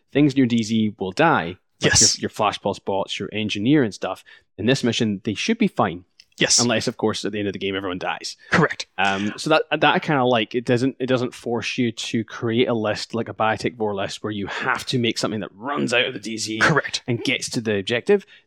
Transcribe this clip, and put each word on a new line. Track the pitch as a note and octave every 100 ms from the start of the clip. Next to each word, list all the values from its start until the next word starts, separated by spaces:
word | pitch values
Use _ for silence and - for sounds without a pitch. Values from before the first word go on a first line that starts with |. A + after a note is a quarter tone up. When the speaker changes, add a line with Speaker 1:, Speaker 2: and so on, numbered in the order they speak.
| _
Speaker 1:
things | C#3 D3
in | C3
your | B2+
D | A#2
Z | G#2+ A2+ G#2+ G2
will | F#2+
die. | - D#3+ B2+ E2+ F#2 _ -
Like | D3
Speaker 2:
Yes. | - - -
Speaker 1:
your, |
your | G#2+
Flash | - G#2 F#2+
Boss | G2+ F#2+
bots, | - G2 - -
your | G#2
engineer | G#2 G#2+ G#2 G#2+ D3+
and | A#2
stuff. | - F#2 F#2+ - - _ -
In |
this | G#2 C3+
mission, | A#2+ A2+ A2+ G2
they | -
should | G2 - A3+
be | G3+
fine. | - G#2+ E2+ - _ _ -
Speaker 2:
Yes. | - -
Speaker 1:
Unless, | A#2+ G#2+ B2
of | -
course, | G#2+ G2+
at | G#2
the | G#2
end | G2+
of |
the | F#2
game, | G2
everyone | G2 G2 F2+
dies. | F2 E2+ - - -
Speaker 2:
Correct. | - D3+ - - -
Speaker 1:
Um, | G2 G2 G#2 -
so | D#3
that, | D#3 -
that | D#3 -
I | B2+
kinda | - D3 B2
like. | A#2+ G#2+
It | A#2+ A#2+
doesn't, | B2 C3 -
it | B2+
doesn't | B2+ B2
force | - B2 A#2 G#2 -
you | A#2+
to | A2+ - A#2
create | A2 - A#2 A2+ A#2+
a |
list, | A#2+ G#2+ G2+ -
like | A2+ A2+
a |
Biotech | G2+ A2 G#2+ - B2
Vor | G#2+
list, | G2+ G2 -
where | G#2+
you | G#2 F#2
have | - C3+ A#2+ -
to | C3
make | A#2 -
something | A#2 G#2+
that | F2
runs | F#2+ B2 D3 C3+
out | A#2+
of | B2
the | A#2+
D | G#2 A2
Z | G#2+ A2
Speaker 2:
Correct. | D3+ C#3+ - - -
Speaker 1:
and | A#2
gets | - B2 -
to | -
the | A2+ G2+
objective. | G2 A#2 D3+ G3+ - -